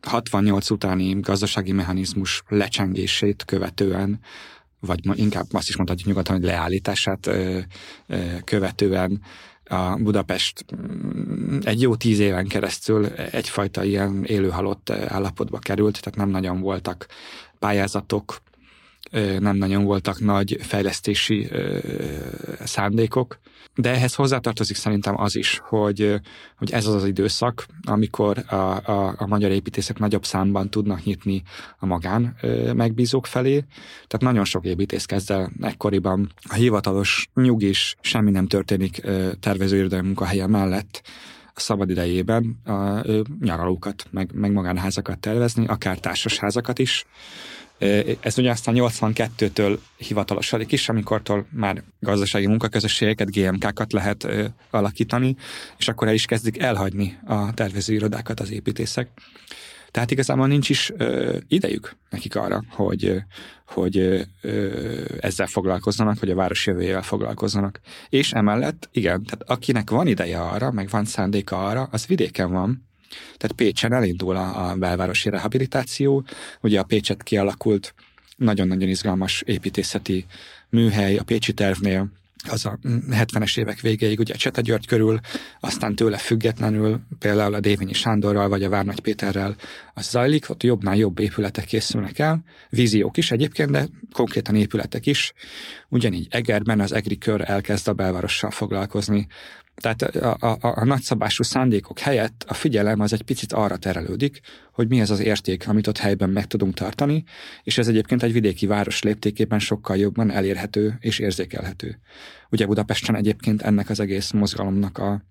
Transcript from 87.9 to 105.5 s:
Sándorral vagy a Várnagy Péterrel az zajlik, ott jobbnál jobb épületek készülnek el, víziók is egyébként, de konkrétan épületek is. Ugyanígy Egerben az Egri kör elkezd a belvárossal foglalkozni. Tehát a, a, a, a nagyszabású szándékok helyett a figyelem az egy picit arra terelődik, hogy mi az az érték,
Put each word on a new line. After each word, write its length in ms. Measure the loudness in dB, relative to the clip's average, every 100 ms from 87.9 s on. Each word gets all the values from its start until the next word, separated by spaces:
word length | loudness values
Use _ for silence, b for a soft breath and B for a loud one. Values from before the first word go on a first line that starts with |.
Sándorral 560 | -2 2 2 2 2 2
vagy 140 | 2
a 60 | 2
Várnagy 300 | 0 0 -2
Péterrel 560 | -2 -2 -2 0 -2 -4 B B B
az 160 | -10 -2
zajlik, 400 | 0 2 2 -2
ott 140 | 0
jobbnál 320 | 2 2 2 4
jobb 240 | 2 2
épületek 460 | -2 0 -2 -4 -2
készülnek 540 | -2 -2 -4 -6 0
el, 240 | 0 0 -4 B B
víziók 480 | 2 4 4 2 0
is 140 | 0
egyébként, 400 | 2 0 0 0
de 160 | 2 0 -6 -18
konkrétan 440 | 0 0 0 2 2
épületek 500 | 4 0 -4 -4 0
is. 280 | 0 -2 -6 B B B B B
Ugyanígy 380 | 2 2 0 -4
Egerben 500 | -2 2 2 4 2
az 120 | 2
Egri 260 | 0 -2 -2
kör 320 | 0 0 0
elkezd 380 | -2 0 -2 0
a 60 |
belvárossal 580 | 0 0 0 -2 -2 -4
foglalkozni. 760 | -4 -4 -2 -2 -2 2 0 0 B B B B -4
Tehát 260 | -2 0
a, 360 | -2 0 0 2
a, 80 | 0
a, 200 | 0 0
a 180 | 2 2
nagyszabású 580 | 2 0 0 0 0
szándékok 560 | 0 2 4 2 0 -6
helyett 460 | 0 2 0 -4 -10
a 60 |
figyelem 460 | -2 0 2 2 2
az 140 | 2
egy 80 | 0
picit 320 | -2 -6 -2
arra 240 | 0 0 0
terelődik, 640 | -2 -4 -4 -2 -2 -2 B B B
hogy 160 | 0 4
mi 140 | 4
az 80 | 4
az 100 | 2
érték, 480 | 2 0 0